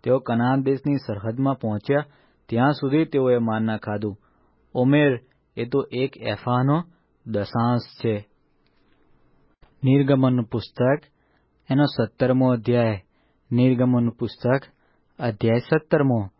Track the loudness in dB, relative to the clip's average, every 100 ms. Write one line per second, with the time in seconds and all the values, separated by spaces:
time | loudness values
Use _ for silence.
0 | 0 0 0 0 2 0 0 -2 -2 -4
1 | -4 -8 -6 -2 -2 -2 -4 -6 -2 -2
2 | -2 _ _ _ _ 0 2 0 0 0
3 | 0 0 2 2 0 -2 -2 -4 -6 -6
4 | -6 -8 _ _ _ _ _ -2 2 4
5 | 2 0 _ _ _ -10 -4 -4 -4 -4
6 | -6 -6 -8 -6 -2 0 0 0 -4 _
7 | _ _ -8 -6 -4 -2 0 -2 -4 -8
8 | -6 -6 -8 _ _ _ _ _ _ _
9 | _ _ _ _ _ _ _ _ 2 2
10 | 4 2 2 0 -2 -6 -8 -2 0 0
11 | _ _ _ _ _ _ _ 0 0 0
12 | -4 _ 0 2 2 0 0 0 0 -2
13 | _ _ _ _ _ 2 2 4 2 2
14 | 0 -2 -8 -4 -2 -2 -2 _ _ _
15 | _ _ -6 -2 0 0 0 -2 0 0
16 | 2 0 -2 _